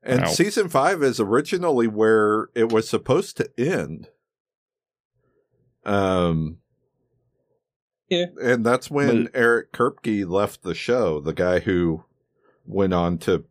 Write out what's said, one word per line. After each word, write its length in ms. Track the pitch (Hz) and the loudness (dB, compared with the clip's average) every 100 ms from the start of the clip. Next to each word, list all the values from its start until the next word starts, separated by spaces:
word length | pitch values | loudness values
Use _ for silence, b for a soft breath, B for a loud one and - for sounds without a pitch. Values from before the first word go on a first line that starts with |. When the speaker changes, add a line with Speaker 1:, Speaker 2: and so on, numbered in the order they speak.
Speaker 1:
And 200 | - 127 | 0 0
Speaker 2:
Wow. 60 | 87 | 0
Speaker 1:
season 400 | 82 196 214 190 | 2 0 0 0
five 340 | 147 147 190 | 2 2 2
is 160 | 139 117 | 0 0
originally 680 | 101 117 151 185 175 131 113 | 0 0 0 -4 0 0 0
where 600 | 107 110 110 107 107 - | 2 4 4 4 0 -2
it 160 | - 113 | -2 2
was 180 | 110 110 | 2 0
supposed 480 | 113 - 139 202 - | -4 0 -2 -2 -6
to 120 | - - | -8 -4
end. 500 | 135 170 73 80 - _ _ _ _ _ _ _ _ _ _ _ _ _ _ _ _ _ | -2 -2 -6 -10 -16 _ _ _ _ _ _ _ _ _ _ _ _ _ _ _ _ _
Um, 760 | - 101 95 92 87 80 78 85 _ _ _ _ _ _ _ _ _ _ _ _ _ _ _ | -4 -2 0 0 0 0 -4 -10 _ _ _ _ _ _ _ _ _ _ _ _ _ _ _
Speaker 2:
Yeah. 180 | 175 175 - | -4 -4 -4
Speaker 1:
and 220 | 127 123 | 0 2
that's 260 | 113 127 - | 2 0 -2
when 340 | 143 139 117 | -2 2 2
Speaker 2:
But 100 | - | 0
Speaker 1:
Eric 380 | 131 117 117 - | 2 2 2 -2
Kripke 560 | - 120 - - 107 95 | -2 -2 0 -4 -4 0
left 340 | 92 101 - | 0 0 -4
the 120 | 92 | -8
show, 460 | 82 - 123 101 78 | -8 -2 0 0 -2
the 120 | 73 | -4
guy 280 | 78 90 90 | -2 0 0
who 440 | - 90 85 80 - _ _ _ _ _ - | 0 0 0 -2 -10 _ _ _ _ _ -8
went 260 | 98 98 | -2 0
on 260 | 90 87 87 | 2 0 -2
to 260 | - 87 - | 0 -2 -2